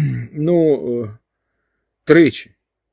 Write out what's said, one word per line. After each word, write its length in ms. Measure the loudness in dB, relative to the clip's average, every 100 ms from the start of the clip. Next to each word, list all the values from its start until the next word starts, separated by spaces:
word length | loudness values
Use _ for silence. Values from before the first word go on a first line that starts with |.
| -2 -4 -10
Ну, 720 | -6 0 2 2 0 -2 -6
е, 140 | -8 -14 _ _ _ _ _ _ _ _
тричі. 460 | 2 4 4 0 -18 _ _ _ _